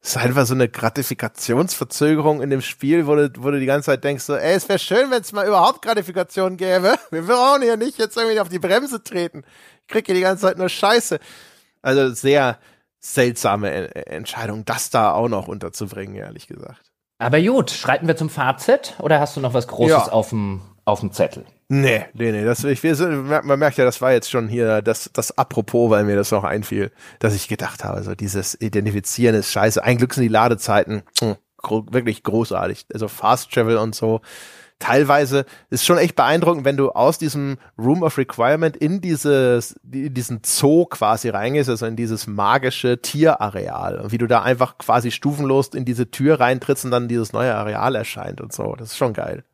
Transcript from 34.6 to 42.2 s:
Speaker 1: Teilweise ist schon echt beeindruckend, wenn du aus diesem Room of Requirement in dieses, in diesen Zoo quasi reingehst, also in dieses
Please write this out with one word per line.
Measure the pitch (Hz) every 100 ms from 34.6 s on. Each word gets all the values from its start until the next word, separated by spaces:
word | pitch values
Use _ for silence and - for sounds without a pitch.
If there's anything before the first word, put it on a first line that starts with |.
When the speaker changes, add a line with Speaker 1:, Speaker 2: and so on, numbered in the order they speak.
| - _
Speaker 1:
Teilweise | - 127 143 143 139 139 135 - _
ist | 127 -
schon | 175
echt | 165 -
beeindruckend, | 127 160 170 170 135
wenn | 139
du | 139
aus | - 127 160
diesem | 156 143 139 135 _ -
Room | 117 165
of | 160 -
Requirement | 135 - 120 156 165 -
in | 151 190
dieses, | 180 156 147 139 127 120 - - -
in | 131 143 127
diesen | 120 120
Zoo | - - 139 160 175
quasi | - 107 113 120
reingehst, | 104 110 147 135
also | 113 117
in | 113
dieses | 117 110